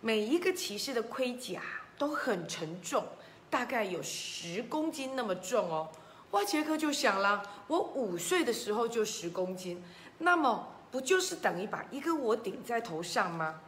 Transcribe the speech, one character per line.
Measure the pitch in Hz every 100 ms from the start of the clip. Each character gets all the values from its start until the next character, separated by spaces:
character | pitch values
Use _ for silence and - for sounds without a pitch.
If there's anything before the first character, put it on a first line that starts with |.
每 | 220 220
一 | 214 320
个 | 370
骑 | 359 - 208
士 | 277 240
的 |
盔 | 226 - 254 240
甲 | - 180 - - - -
都 | 285
很 | - - 196 165
沉 | - 156 175
重， | - - - - - - -
大 | 277
概 | 240 247
有 | 202 170
十 | 147 - - - 170 175
公 | 233 311 311
斤 | 311 262 269
那 |
么 | 226 180
重 | - 240 180
哦。 | 160 160 - - - -
哇， | 403
杰 | 403 311
克 | 311 311
就 | 311
想 | 285 233 196
了 | 196 202 - - -
，“我 | 320
五 | - 277 226 175
岁 | - 359
的 | 320
时 | 226 -
候 | 208 233
就 | 233 214
十 | - 170
公 | 175 185 185
斤， | 185 175 - - - -
那 | 339 349
么 | 285 202 - - -
不 | 254
就 | 262 370
是 | - -
等 | 202 175
于 | 202
把 | - -
一 | 269
个 | 311 330
我 | 240 233
顶 | - -
在 | - 233
头 | 226 160
上 | 175 - 190
吗？” | 165 160 160